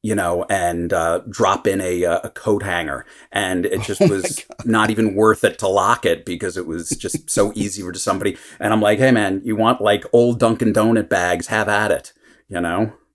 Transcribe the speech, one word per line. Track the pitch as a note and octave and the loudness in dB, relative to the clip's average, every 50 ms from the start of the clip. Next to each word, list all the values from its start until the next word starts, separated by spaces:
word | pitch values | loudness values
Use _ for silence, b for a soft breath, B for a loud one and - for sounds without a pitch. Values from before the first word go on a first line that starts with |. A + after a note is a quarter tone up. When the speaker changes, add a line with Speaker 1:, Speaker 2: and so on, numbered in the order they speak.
Speaker 1:
you | - G#2+ G#2+ | -2 -2 -2
know, | G2+ F#2 E2+ F2 F2 F2+ - | 0 0 0 0 -2 -2 -2
and, | G2+ F#2+ F2+ F2 E2+ E2+ F2 E2+ | -2 0 0 -2 -2 -2 -2 -2
uh, | F#2 F2 E2 E2 E2 E2+ - - | 0 0 0 0 0 -2 -4 -8
drop | - - A2+ F#2+ G2 G2+ - | -4 0 2 2 2 2 0
in | G#2 F#2+ G2 | 0 0 0
a, | F#2+ F2+ F2+ F2 F2+ | -2 -2 -2 0 0
uh, | F2 E2+ F2+ - | 0 0 -2 -4
a | - | -6
coat | _ - - A2 G#2 G2+ G2 | _ -8 -2 -2 -2 0 0
hanger. | G2 F2 F2 E2+ D2+ C#2 B1+ - B B B B B | -2 -4 -4 -4 -4 -8 -10 -12 B B B B B
And | - G2+ G2+ F#2 F#2 F#2 F2+ | -6 -4 -2 -2 -2 -2 -2
it | G2+ - - | -2 -2 -4
just | G#2+ - G2+ - | -4 -6 0 2
Speaker 2:
<laughs> | |
Oh | G3+ | 4
my | F3+ G2+ | 4 4
Speaker 1:
was | F#2+ F2+ - - - - _ | 2 -2 -4 -6 -6 -10 _
Speaker 2:
God. | - - - | -18 -8 -2
Speaker 1:
not | A#2+ A2 A2 G#2+ G#2+ | 0 2 2 2 2
even | A2 G#2+ A2 G#2+ F#2+ | 2 0 0 0 2
worth | G2 A2 A2 G#2+ - - | 4 4 4 4 4 2
it | G#2 - - | 0 0 0
to | - | -2
lock | F#2+ F#2+ G2+ F#2 G2+ A#2+ - - | 0 2 2 2 2 0 2 2
it | - E2+ E2+ - | -2 -2 -2 -4
because | - F2+ - - F#2 F2 | -10 -8 -6 -6 -6 -6
it | F#2 F2+ | -6 -8
was | D#2+ D#2+ E2+ E2 - | -6 -8 -8 -4 -4
just | - - - F#2 - - - - | -6 -4 -4 -6 -8 -8 -6 -4
so | - A#2 G2+ G#2+ - | 0 0 0 0 0
Speaker 2:
<laughs> | |
Speaker 1:
easy | A2 G#2 G#2 - G#2 | -4 -4 -4 -6 -8
for | F#2+ F2+ F2 | -8 -10 -8
somebody. | - - - F#2+ F#2+ F#2+ G2+ F#2 B B B B B | -6 -2 -2 -2 0 -2 -4 -4 B B B B B
And | - G#2 A2 | -2 0 2
I'm | A2 | 2
like, | G#2 G#2 G#2+ G2+ | 4 2 4 4
"Hey, | C3 C3 | 4 4
man, | B2+ A2 G#2 G2 F#2+ G2 - | 4 4 2 0 -2 -4 -4
you | A2+ A2 | -4 -2
want, | G#2+ A2 A2+ B2 - | 2 2 2 2 2
like, | G2+ G#2 G#2 G2+ - - - | 2 2 2 2 0 2 4
old | A#2+ A#2+ A#2+ A#2+ A#2+ | 4 4 4 2 2
Dunkin' | B2 A2+ A2+ G#2+ A#2 A2 G2 | 2 2 2 2 0 0 2
Donut | A2 G#2+ A2+ A2+ A2 G#2 - | 2 2 4 2 2 0 0
bags? | - F#2 F2+ F2 F2+ F2 E2+ | 0 0 2 0 0 -2 -2
Have | - A2 A2 G#2+ G2+ | -2 -2 -2 0 0
at | G#2 G2+ G#2+ G#2 | 0 0 2 0
it," | F2 C#2 - - _ b b b b b b | 0 -2 -4 -12 _ b b b b b b
you | b G2 F2 | b -4 -4
know? | F2 E2+ F2 F#2 A2+ A2 G#2+ _ _ _ | -2 -2 0 -2 -2 -2 -4 _ _ _